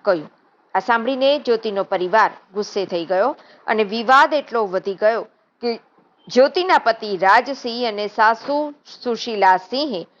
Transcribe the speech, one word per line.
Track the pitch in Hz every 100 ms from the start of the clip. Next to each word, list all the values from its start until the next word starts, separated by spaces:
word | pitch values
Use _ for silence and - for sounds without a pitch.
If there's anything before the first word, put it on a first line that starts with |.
કહ્યું. | 208 175 127 _ _ _ _
આ | -
સાંભળીને | 277 233 226 269 269 294
જ્યોતિનો | - 226 226 196
પરિવાર | 185 180 180 220 190 - _
ગુસ્સે | 196 202 208 180
થઈ | 175
ગયો | 165 185 240 311 - _ -
અને | 220
વિવાદ | 202 226 220 262 302
એટલો | 294 269 233 202
વધી | 185 196
ગયો | 185 214 226 - _ _ _
કે | 240 226 _ _ _ _ -
જ્યોતિના | 240 285 370 370 311
પતિ | 233 226 214 190
રાજસિંહ | 190 220 247 269 240 233 240
અને | 208 208
સાસુ | - 220 226 - 285 302 285 - -
સુશીલા | 247 226 240 208 190 185
સિંહે | - 254 302 190 - _